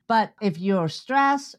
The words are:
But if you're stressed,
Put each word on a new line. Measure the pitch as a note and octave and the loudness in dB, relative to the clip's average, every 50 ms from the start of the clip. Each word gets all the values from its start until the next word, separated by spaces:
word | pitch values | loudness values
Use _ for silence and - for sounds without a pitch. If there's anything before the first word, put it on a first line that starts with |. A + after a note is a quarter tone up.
| _ - | _ 0
But | A3+ A3 G3+ - - _ | 2 2 2 0 -4 _
if | G#3+ G3+ D3+ E3 | -4 -4 -4 -2
you're | F#3 G3 G3 F#3 E3 D3+ | -2 0 0 0 0 -2
stressed, | - - - - C4 C#4 C#4 C#4 C#4 C#4 C#4 - - | -4 -8 -6 -2 0 2 4 2 2 0 -4 -10 -18